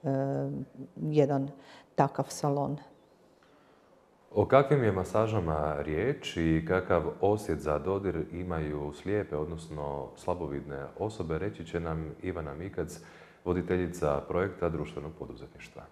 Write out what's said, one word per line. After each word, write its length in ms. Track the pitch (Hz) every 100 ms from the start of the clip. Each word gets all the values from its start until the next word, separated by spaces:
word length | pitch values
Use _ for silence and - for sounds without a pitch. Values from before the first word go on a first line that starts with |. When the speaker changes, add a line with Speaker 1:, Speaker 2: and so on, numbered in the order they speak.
Speaker 1:
e, 40 | - 135 139 139 139 143 143 - 135 -
jedan 540 | 156 151 139 139 139 - - - - -
takav 300 | 139 - 139
salon. 480 | - 147 143 139 147 - - _ _ _ _ _ _ _ _ _ _ _ _ _ 104
Speaker 2:
O 100 | 101
kakvim 380 | 131 143 143
je 80 | 113
masažama 840 | 95 90 110 110 110 82 78 76 73
riječ 580 | 76 78 113 147 - -
i 280 | 82 80 80
kakav 360 | 92 90 87 76 -
osjet 380 | 98 107 - 78
za 200 | 73 73
dodir 460 | 71 98 98 82 76
imaju 600 | 85 90 80 76 73 73 73
slijepe, 340 | 92 104 98 73
odnosno 720 | 78 82 80 78 73 71 64 -
slabovidne 640 | - 87 80 71 71 69 71 -
osobe, 380 | 104 107 80 80
reći 280 | 98 107 80
će 140 | 87
nam 360 | 82 80 78 -
Ivana 300 | 92 85 78
Mikac, 460 | 71 95 95 80 82 - - - - 90
voditeljica 760 | 90 82 90 90 - 76 71 -
projekta 420 | 80 98 95 87
društvenog 420 | 80 76 - 73 80
poduzetništva. 600 | - - - - - - -